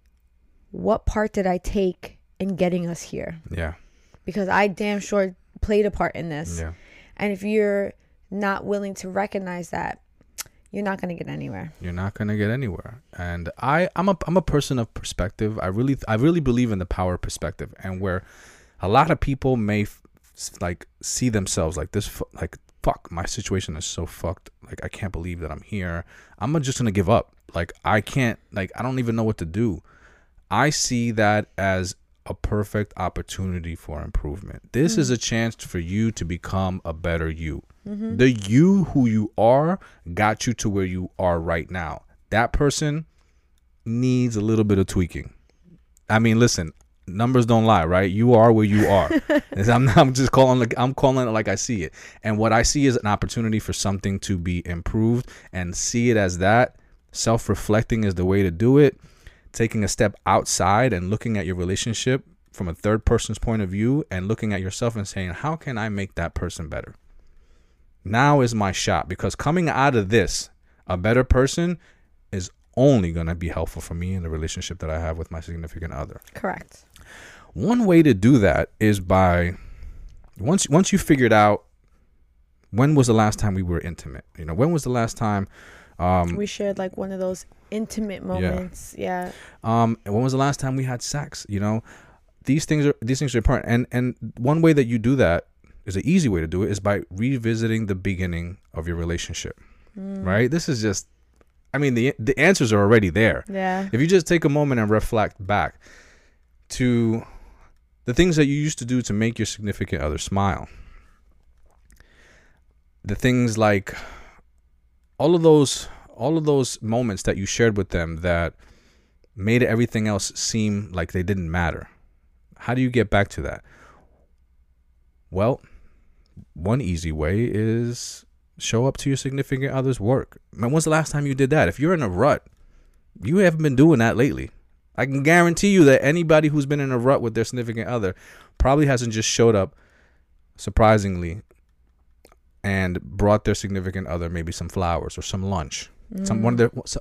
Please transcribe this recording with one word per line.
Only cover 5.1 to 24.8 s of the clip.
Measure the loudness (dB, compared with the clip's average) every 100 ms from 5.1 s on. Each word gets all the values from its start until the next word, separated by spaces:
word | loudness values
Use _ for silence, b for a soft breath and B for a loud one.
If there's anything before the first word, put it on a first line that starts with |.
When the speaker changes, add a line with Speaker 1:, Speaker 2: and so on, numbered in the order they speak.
| -2 -2 -6 _ -8
Speaker 1:
played | 0 2 0
a |
part | 0 -4 -4
in | -8
this. | -8 -8 -8
Speaker 2:
Yeah. | -8 -12 b b b b
Speaker 1:
And | -6
if | -4
you're | -2 0 0 0 -4 -10 _ _ -12
not | -6 -4 -4 -4
willing | -6 -6 -10
to | -8
recognize | -4 -4 -6 -8 -10 -8
that, | -8 -8 -10 _ _ _ -18 -18 b b
you're | -6
not | -6 -4
gonna | -6 -8
get | -10
anywhere. | -10 -10 -10 -12 -12
Speaker 2:
You're | -10
not | -6 -6
gonna | -4 -4 -2
get | 0
anywhere. | -2 -6 -8 -12 -18 _ -12
And | -8 -8 -8 -6
I, | 0 0 0 0
I'm | 0
a, | 0 0
I'm | 0
a |
person | 2 0 0 -2
of | -4
perspective. | -8 -8 -6 -6 -4 -4 -4
I | -4
really, | -2 -2 -2 -2
I | 2
really | 2 2
believe | 2 2 0
in | -2
the | -4
power | -2 -2 -2
of |
perspective, | -6 -8 -8 -8 -14 -12
and | -10 -6
where | -4 -4 -8 b b b b b
a | 0
lot | 2 2
of | 0
people | -2 -2 0 0
may | 0 -2
f-, | -2 -8 _ _ _ -16
s-, | -14 -8
like, | -8 -8 -14 _
see | -8 -2 0
themselves | 0 -2 -2 -2 -4
like | -4
this, | -4 -6
fu-, | -8 -12
like, | -10 -10 -12 _ _
"Fuck, | -4 -4 -6
my | -8 -6
situation | -6 -4 -4 -4 -8
is | -10
so | -8 -10
fucked. | -8 -8 -8 -14 _ -20
Like, | -14